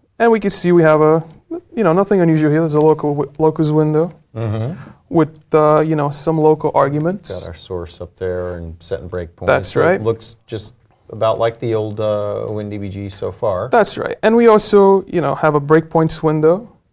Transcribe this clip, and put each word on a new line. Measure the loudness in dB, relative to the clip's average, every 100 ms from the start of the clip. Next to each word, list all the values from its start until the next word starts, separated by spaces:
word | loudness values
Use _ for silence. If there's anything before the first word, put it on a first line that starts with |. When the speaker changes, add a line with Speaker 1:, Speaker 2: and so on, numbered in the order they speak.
| _ 0
Speaker 1:
And | 2
we | 2
can | 0
see | 0 2
we | 4
have | 6 6
a, | 4 2 -2 -16 -14 -14 _ -2
you |
know, | 0
nothing | 2 2 2
unusual | 2 2 2
here. | 2
There's | 0
a | 2
local | 2 2 0
wi-, | -4 -6 0
Locus | 0 2 0
window | 2 2 0 -2 -6 _ -8
Speaker 2:
Mm-hmm. | -4 -4 -6 -8 -16 -20 -2
Speaker 1:
with, | 0 0 -4 -2 2
uh, | 4 4
you | 2 0
know, | -2
some | -2 -2 2
local | 2 2 0 0
arguments. | 0 0 -4 -6 -8 -12
Speaker 2:
Got | -10
our | -14
source | -10 -10 -10 -14
up | -16 -8
there | -6 -6 -6 -8
and | -12 -14
setting | -10 -10 -8
breakpoints. | -10 -10 -8 -2
Speaker 1:
That's | 0 0
Speaker 2:
So | 0
Speaker 1:
right. | 0 0
Speaker 2:
it |
looks | -2 -6 -8 -18 -14
just | -12 -12 _ _ _ -16
about | -4 -2 0
like | -2 -2
the | -4
old, | -4 -4 -4
uh, | -4 -2 -4 -6 -8
Win | -8 -8
D | -10
B | -10
G | -10 -12
so | -10 -10
far. | -6 -4 -4 -2
Speaker 1:
That's | 0 0 -2
right. | -8 -2
And | 2 4
we | 6
also, | 4 4 4 6 4 0
you | -4
know, | -2
have | 0 0 0
a |
breakpoints | 2 2 2 0 0 0
window. | -2 2 2 0 -4 _ _